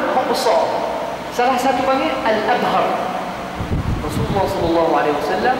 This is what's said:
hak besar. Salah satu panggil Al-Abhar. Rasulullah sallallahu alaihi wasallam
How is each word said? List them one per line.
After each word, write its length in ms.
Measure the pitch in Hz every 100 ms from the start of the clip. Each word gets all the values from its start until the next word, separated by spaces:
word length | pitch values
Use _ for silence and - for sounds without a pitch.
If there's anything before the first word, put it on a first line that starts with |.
| -
hak 120 | - -
besar. 320 | - 240 165 - - - - - - -
Salah 240 | - 247 254
satu 240 | 269 247 269
panggil 240 | 269 311 254 233
Al-Abhar. 600 | 214 214 247 - 190 170 226 - - - - - - - - - -
Rasulullah 440 | 147 143 - 202 190
sallallahu 460 | 185 170 170 160
alaihi 220 | 147 147 147
wasallam 380 | - 190 247